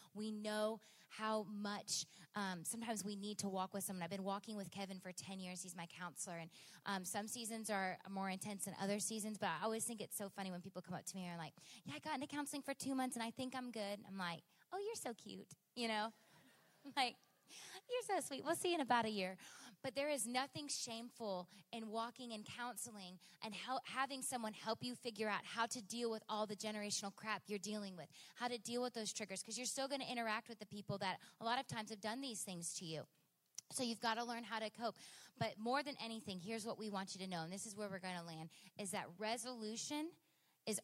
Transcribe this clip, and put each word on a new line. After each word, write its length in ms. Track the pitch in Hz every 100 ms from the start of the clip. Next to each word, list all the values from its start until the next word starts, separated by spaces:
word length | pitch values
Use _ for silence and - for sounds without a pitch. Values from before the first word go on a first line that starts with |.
| -
We 180 | 202 220
know 480 | 214 208 214 214 220 - - -
how 360 | - 220 220 208
much, 560 | 208 208 202 - - - - 170 208
um, 280 | 196 180
sometimes 400 | 156 226 226 214
we 120 | 190 196
need 220 | 208 208
to 100 | 196
walk 240 | 190 190
with 100 | 196
someone. 200 | 190 185
I've 60 | 170
been 140 | 190
walking 320 | 190 196 226 214
with 140 | 170
Kevin 300 | 196 196 190
for 120 | 185
ten 280 | 180 - 196
years. 240 | 185 180
He's 120 | 180 170
my 120 | 170
counselor. 500 | - 175 - - 170
And, 140 | 165 - - - 202
um, 200 | 196 180
some 220 | 208 214
seasons 420 | 247 220 226 220
are 280 | 202 190 - -
more 200 | 196 190
intense 360 | 190 208 196 196
than 100 | -
other 200 | 196 208
seasons, 380 | 208 220 214 208
but 100 | 196
I 160 | 160
always 220 | 214 226 220
think 160 | 226
it's 160 | - -
so 120 | 196
funny 220 | 202 190
when 100 | 180
people 200 | 185 185
come 120 | -
up 120 | 175 -
to 100 | 190
me 80 |
and 100 | 180
are 40 | 170
like, 160 | 156 - - 226 -
"Yeah, 100 | 294
I 40 |
got 160 | 302 269
into 120 | 285
counseling 340 | 294 285 285
for 120 | 277
two 220 | 269 262 262
months 200 | 254 240
and 80 |
I 80 | 226
think 240 | 233 262 254
I'm 160 | 247
good." 280 | 226 202 208 -
I'm 100 | 196
like, 260 | 180 160 - - -
"Oh, 60 | 381
you're 180 | 415 453
so 180 | 262
cute," 420 | 233 208 190 - - _ -
you 120 | 233
know? 260 | 214 220 - - - - - - -
<laughs> 120 | 277 269
Like, 200 | 247 - _ _ - - - 381 -
"You're 300 | 494 - 370
so 80 | -
sweet. 160 | 262
We'll 120 | 254 339
see 140 | 359
you 60 | 339
in 60 |
about 240 | 254 240 220
a 40 |
year." 280 | 208 185 185 - - - 202 262
But 80 |
there 160 | 226 294
is 160 | 285 214
nothing 420 | 247 277 311 294
shameful 800 | - 247 226 240 - 220 185 175 196 -
in 200 | 233 220
walking 420 | 220 233 240 240
and 100 | 220
counseling 760 | 208 - 247 208 240 208 180 180 - -
and 100 | 220
hel-, 300 | 190 233 262
having 400 | - 247 269 269
someone 280 | 247 254 214
help 280 | 208 220 226
you 140 | 247 247
figure 340 | 240 208 214
out 120 | 196
how 240 | - 220 233
to 120 | -
deal 300 | 190 233 233
with 140 | 220 -
all 200 | 214 214
the 80 | 208
generational 600 | 214 214 208 - 202 -
crap 280 | 220 208 -
you're 140 | 208
dealing 360 | 202 208 196 180
with, 120 | 147 - -
how 140 | - 247
to 100 | 247
deal 240 | 226 240
with 140 | 247 233
those 180 | 208
triggers, 300 | - 196 190
'cause 160 | - 220
you're 80 | 247
still 200 | - 269
gonna 200 | 269 -
interact 380 | 247 226 214 -
with 80 | 220
the 80 | 208
people 320 | 208 - 202
that 220 | 196 175 - -
a 60 | 226
lot 140 | 247
of 80 | 269
times 240 | 233 214
have 100 | 214
done 180 | 214 240
these 220 | 277 214
things 320 | - 175 165 -
to 40 |
you. 220 | 170 156 120 _ _ _ _ - -
So 100 | -
you've 160 | 247 220
gotta 240 | 233 226
learn 200 | 240 233
how 140 | 220 226
to 140 | 220
cope. 260 | 214 226 - - - - -
But 220 | 220 202
more 240 | 226 269
than 120 | 285 262
anything, 420 | 226 226 202 185
here's 260 | 175 226 220
what 140 | -
we 100 | 214
want 240 | 196 190
you 60 | -
to 80 | 190
know, 160 | 175
and 100 | 160
this 140 | 196 226
is 80 | 196
where 120 | 208
we're 120 | 190
gonna 240 | 185 180
land, 260 | 170 160 165 - - -
is 100 | 202
that 160 | 196 135 180
resolution 880 | 214 240 233 247 214 226 - 302 320 - _ _ _ _ -
is 160 | 208